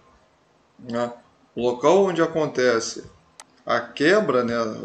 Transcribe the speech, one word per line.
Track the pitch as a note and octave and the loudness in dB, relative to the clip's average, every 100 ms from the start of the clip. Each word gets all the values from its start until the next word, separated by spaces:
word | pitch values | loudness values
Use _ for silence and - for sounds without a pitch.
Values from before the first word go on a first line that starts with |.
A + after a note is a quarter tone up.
| _ _ _ _ _ _ _ _ | _ _ _ _ _ _ _ _
né? | B2 A#2 A#2+ - _ _ _ | -8 -6 -6 -8 _ _ _
O | A2+ | -4
local | B2 B2 C#3+ F#3+ | -2 2 4 4
onde | F#3+ E3 | 4 2
acontece | D#3+ D#3+ D3 C3 B2+ A2+ - - - _ _ - - _ - | 0 0 -2 0 2 2 -2 -10 -16 _ _ -20 -20 _ -4
a | A#2 | -4
quebra, | A#2+ - D3 G#3+ E3 B2+ | -4 0 2 2 2 0
né, | A#2 A#2 A2 A2+ | 0 -2 -4 -6